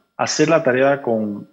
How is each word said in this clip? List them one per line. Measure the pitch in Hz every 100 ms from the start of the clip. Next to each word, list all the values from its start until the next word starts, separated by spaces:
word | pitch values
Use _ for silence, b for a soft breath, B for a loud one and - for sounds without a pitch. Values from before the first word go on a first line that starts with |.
| _ -
hacer | 127 - 151
la | 165
tarea | 151 127 139 139
con, | 120 110 107 104 -